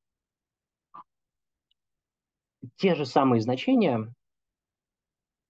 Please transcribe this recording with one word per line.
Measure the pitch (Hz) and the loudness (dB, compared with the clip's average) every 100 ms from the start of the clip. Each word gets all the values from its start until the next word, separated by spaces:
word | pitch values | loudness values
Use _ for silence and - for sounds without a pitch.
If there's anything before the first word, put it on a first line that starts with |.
| _ _ _ _ _ _ _ _ _ - - _ _ _ _ _ _ _ _ _ _ _ _ _ _ _ 123 - | _ _ _ _ _ _ _ _ _ -20 -20 _ _ _ _ _ _ _ _ _ _ _ _ _ _ _ -20 -2
те | 190 147 | -2 0
же | 131 | 0
самые | 151 135 117 | 2 4 2
значения, | 110 127 - 254 175 113 110 - _ _ _ _ _ _ _ _ _ _ _ _ | 0 -4 0 2 2 -2 -6 -14 _ _ _ _ _ _ _ _ _ _ _ _